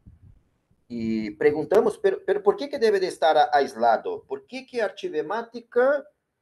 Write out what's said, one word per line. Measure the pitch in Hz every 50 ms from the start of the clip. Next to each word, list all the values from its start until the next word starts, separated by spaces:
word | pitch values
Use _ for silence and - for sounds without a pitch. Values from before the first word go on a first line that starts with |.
| _ - - _ _ - - _ _ _ _ _ _ _ _ _ _ _
Y | 120 117 113 113 110 110 110 -
preguntamos, | - - 156 147 147 156 156 - 185 214 247 214 - -
¿Pero, | - 196 190 - -
pero | - 190 208
por | - 202 190
qué | - 277 285
que | 294 277
debe | 226 214 196 190
de | 185 170
estar | 151 - 175 160 151 151
a-, | 143 147
aislado? | 147 143 139 117 107 113 117 117 113 104 - - 87 - -
¿Por | _ 135 127 - _
qué | 240 262 262
que | - 254 240
Archivemática | 214 185 - - - 180 151 151 - 151 202 233 226 226 - 240 233 _ - 240 247 269 294 285 - - _ _ _ _ _ _